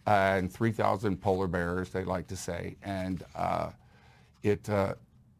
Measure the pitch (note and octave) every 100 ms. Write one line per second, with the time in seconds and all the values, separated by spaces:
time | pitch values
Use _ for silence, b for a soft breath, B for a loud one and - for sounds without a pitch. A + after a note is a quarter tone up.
0 | - G2+ G2 F#2+ F2+ - A#2 A2 G#2 G2+
1 | G#2+ F2+ G2+ F#2 F#2+ F2+ E2+ F2+ F2+ F#2+
2 | F2+ F2+ D#2+ F#2 - F2 F#2 - G2+ F#2+
3 | F#2 F2+ - E2 F2 E2+ E2 - b b
4 | b b b b G#2 G2+ - G2+ G2 -
5 | - - -